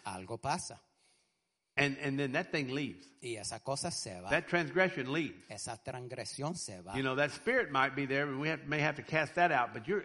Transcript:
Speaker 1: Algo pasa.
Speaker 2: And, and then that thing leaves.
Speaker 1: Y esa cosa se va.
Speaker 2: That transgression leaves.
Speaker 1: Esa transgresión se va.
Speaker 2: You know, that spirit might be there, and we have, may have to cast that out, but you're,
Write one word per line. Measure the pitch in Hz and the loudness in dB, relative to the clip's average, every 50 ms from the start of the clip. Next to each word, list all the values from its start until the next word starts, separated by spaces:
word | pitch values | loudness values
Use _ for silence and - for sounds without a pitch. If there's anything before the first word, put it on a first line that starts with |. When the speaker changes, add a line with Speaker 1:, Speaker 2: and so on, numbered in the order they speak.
| - | -10
Speaker 1:
Algo | 107 92 92 95 95 113 113 | -10 -8 -8 -6 -6 -8 -4
pasa. | - 139 156 185 - - 113 - _ _ _ _ _ _ _ _ _ _ _ _ _ _ _ _ _ _ - | -2 -2 -2 -2 -2 -8 -12 -14 _ _ _ _ _ _ _ _ _ _ _ _ _ _ _ _ _ _ 2
Speaker 2:
And, | 135 143 143 135 139 147 | 2 2 2 2 0 -2
and | 139 135 139 | -2 0 0
then | 143 131 127 | 0 0 0
that | 139 - - | -2 -2 0
thing | - 156 139 127 131 | -2 -2 -2 0 -2
leaves. | 147 143 113 87 90 - - _ - | -2 -4 -4 -6 -12 -18 -20 _ -12
Speaker 1:
Y | - 120 113 | -8 -8 -8
esa | 107 98 - - 107 - | -6 -6 -8 -8 -8 -4
cosa | 135 139 - - 170 | -4 -4 -2 -2 -4
se | - - - 113 92 87 | -4 -6 -6 -8 -8 -8
va. | 90 98 | 0 2
Speaker 2:
That | 139 165 - - | 2 2 2 2
transgression | 180 175 165 139 - 185 185 180 - 147 123 127 143 | 0 0 2 2 4 4 4 4 2 -2 -2 0 0
leaves. | 165 151 104 90 90 - - | 0 0 -2 -6 -12 -14 -12
Speaker 1:
Esa | 107 101 - 123 117 - | -10 -10 -8 -8 -8 -8
transgresión | - 131 127 127 127 120 127 - 107 - - 135 139 156 180 | -8 -8 -8 -8 -8 -8 -8 -8 -8 -8 -6 -4 -4 -4 -4
se | 165 - - 98 90 | -4 -6 -8 -10 -12
va. | 85 92 101 | -10 -4 -2
Speaker 2:
You | 135 135 | 0 2
know, | 131 131 | 2 4
that | 139 147 143 | 4 2 2
spirit | - - - 226 254 254 202 147 | 2 -2 0 2 4 4 2 4
might | 139 131 135 135 131 | 4 4 4 4 4
be | 143 139 | -2 -2
there, | 131 135 139 147 | 2 2 2 2
and | 143 131 135 | 0 0 -2
we | 147 160 | 0 0
have, | 160 - - | -2 -2 -2
may | 143 151 151 | -2 0 2
have | 147 151 143 | 2 2 0
to | - - | -2 -4
cast | - 156 156 151 143 - | 0 2 2 2 2 4
that | 175 175 170 151 | 4 6 6 6
out, | 127 120 113 107 | 4 2 2 -2
but | 120 107 | -8 -4
you're, | 147 208 196 - | -2 -2 -2 -2